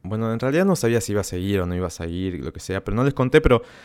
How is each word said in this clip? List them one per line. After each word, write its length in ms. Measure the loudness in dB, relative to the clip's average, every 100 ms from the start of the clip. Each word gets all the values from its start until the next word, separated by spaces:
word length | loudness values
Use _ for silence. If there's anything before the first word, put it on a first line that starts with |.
Bueno, 320 | -8 -4 -4
en 60 | -2
realidad 260 | 0 2 2
no 100 | 2
sabía 240 | 2 0
si 140 | 0
iba 80 | -2
a 20 |
seguir 380 | -2 -4 0 0
o 40 | 0
no 100 | -2
iba 120 | -4
a 40 |
seguir, 520 | -6 -8 -4 -4 -6
lo 80 | -8
que 80 | -10
sea, 240 | -6 -6
pero 120 | -2 0
no 80 |
les 100 | 0
conté, 280 | 0 4 6
pero 200 | 6 4 0 -20